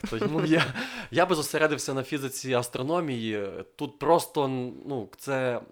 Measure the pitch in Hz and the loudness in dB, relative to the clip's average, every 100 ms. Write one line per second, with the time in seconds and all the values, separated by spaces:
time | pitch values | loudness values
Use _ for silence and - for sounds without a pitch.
0 | 202 113 175 156 160 165 135 165 262 - | -4 -2 0 2 4 4 2 -2 -8 -10
1 | - 139 180 160 139 151 156 135 - 135 | -2 2 4 4 2 2 2 2 -2 -4
2 | 127 147 135 - 131 123 123 127 131 175 | -2 -4 -4 -6 0 0 0 -4 -2 0
3 | 156 120 110 104 98 90 - - 147 - | 0 -2 -2 -2 -4 -8 -12 -8 -8 0
4 | 139 170 - 151 135 131 123 67 - 131 | 4 4 4 0 0 0 -4 -8 -6 -6
5 | 98 - 135 131 127 120 - | -6 -10 -4 -2 0 -2 -6